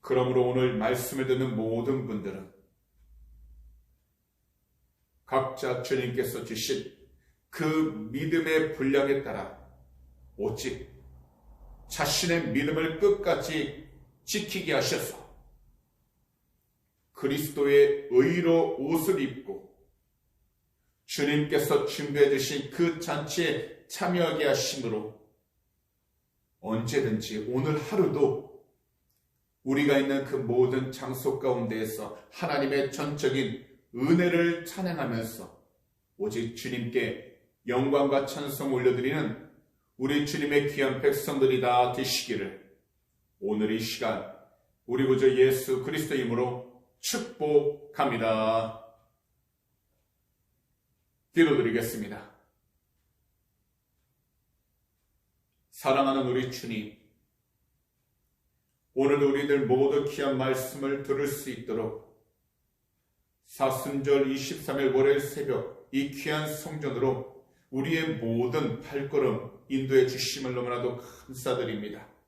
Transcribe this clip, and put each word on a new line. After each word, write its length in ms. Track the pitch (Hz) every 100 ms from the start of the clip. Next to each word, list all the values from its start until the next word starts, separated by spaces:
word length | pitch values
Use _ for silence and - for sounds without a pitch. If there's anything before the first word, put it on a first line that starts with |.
그러므로 480 | - 127 127 131 123
오늘 260 | 127 127
말씀을 500 | 107 113 127 - 135
듣는 300 | 131 127 131
모든 500 | 110 110 113 127 131
분들은 480 | 110 104 95 95 95 - _ _ _ _ _ - - - - - - - _ _ _ _ _ _ _ _ _ _ _ _ _ _
각자 560 | - 135 127 - 131 123
주님께서 640 | - 131 120 127 107 123
주신 480 | - 110 - 131 - - - _ _ _ _
그 140 | - 156 156 156 107 110
믿음의 640 | 135 156 165 160 160 156
분량에 500 | - 135 139 139 139
따라 340 | 123 101 95 - - - _ _ - - - -
오직 500 | 101 - 127 - - - - - - _ - - - - -
자신의 640 | - 147 - 175 170 -
믿음을 500 | 135 147 160 160 160
끝까지 920 | 202 - 180 - - 151 143 - - - - _
지키게 500 | - 208 - 190 156
하셔서 520 | 135 - 147 - - - - - _ _ _ _ _ _ _ _ _ _ _ _ _ _ _ _
그리스도의 960 | - 139 147 151 143 139 143 143 - -
의로 640 | 123 147 175 170 165 - -
옷을 420 | 143 160 160 190
입고 460 | 180 127 - 98 - _ _ _ _ _ _ _ _ _ _ _ _ _
주님께서 800 | - - 143 147 147 147 - 143
준비해 440 | - - 143 143 139
주신 400 | 135 - 143 131
그 280 | - 170 156
잔치에 880 | - 147 147 - 160 127 - - -
참여하게 580 | - 180 180 160 - 143
하심으로 680 | - - 139 117 107 107 - - _ _ _ _ _ _ _ _ _ _ _ _ _
언제든지 880 | 98 113 117 147 117 107 - 107 107
오늘 300 | 127 151 151
하루도 840 | - 202 151 139 - - - - _ _ _ _ _ _ _ _ _ _
우리가 340 | 127 139 143 139
있는 260 | 135 139
그 100 | 135
모든 560 | 135 113 123 127 131 127
장소 480 | - 123 127 202 -
가운데에서 840 | 135 120 110 110 110 107 104 - -
하나님의 600 | - 170 143 135 139 135
전적인 760 | - 143 147 135 135 113 - - - _
은혜를 680 | 120 139 170 175 170 170 170
찬양하면서 1000 | - - 180 160 127 113 113 - - - _ _ _ _ _ -
오직 380 | 208 120 113
주님께 840 | - 127 120 113 127 107 - - - _ _ 120
영광과 580 | 123 139 143 139 139
찬송 480 | - 147 139 - 139
올려드리는 760 | 127 123 120 127 156 113 - - _ _ _ _ -
우리 280 | 135 147
주님의 480 | 147 156 143 143 143
귀한 280 | 139 135 123
백성들이 600 | 139 139 - 135 131 127
다 320 | 123 123 123
되시기를 720 | 131 127 - - 101 95 - - _ _ _ _ _ _ _
오늘 320 | 98 107 107
이 80 | 113
시간 540 | 113 - 113 110 - - - _ _ _
우리 200 | - 131 131
구주 320 | 131 131 127
예수 440 | 131 131 - 127
그리스도 320 | - 160 143
이름으로 680 | 135 120 117 127 127 - - _ _
축복합니다. 1900 | - 226 226 - 151 147 147 - - - 131 117 113 110 110 113 113 - - _ _ _ _ _ _ _ _ _ _ _ _ _ _ _ _ _ _ _ _ _ _ _ _
기도드리겠습니다. 960 | 165 160 - 113 117 - 110 104 104 - _ _ _ _ _ _ _ _ _ _ _ _ _ _ _ _ _ _ _ _ _ _ _ _ _ _ _ _ _ _ _ _ _ _
사랑하는 580 | - 139 135 139 135 127
우리 220 | 127 127
주님, 480 | - 120 110 104 - _ _ _ _ _ _ _ _ _ _ _ _ _ _ _ _ _ _ _
오늘 280 | 131 139 143
우리들 440 | 139 139 143 143
모두 400 | 123 127 139 143
귀한 320 | - - 139 131
말씀을 680 | 131 127 - 143 139 139
들을 240 | - 139 143
수 220 | 139 135
있도록 760 | 117 - 220 214 - - _ _ _ _ _ _ _ _ _ _ _ _ _ _
사순절 840 | - 135 127 139 139 139 139 135
이십삼 480 | 135 - - - 139
일 160 | 135
월요일 240 | 131 139 139
새벽 720 | - - 131 120 - - -
이 180 | 135 143
귀한 360 | 139 151 151 151
성전으로 1000 | 151 160 151 143 120 131 131 - - _ _ _
우리의 460 | 131 143 165 160
모든 640 | - 113 117 123 151 123 -
발걸음 720 | - 143 139 147 127 107 - - -
인도해 400 | 135 135 135 127
주심을 480 | 127 - 139 127
너무나도 440 | 123 123 120 123 120
감사드립니다. 1080 | - - - 127 - 123 110 104 104 107 - _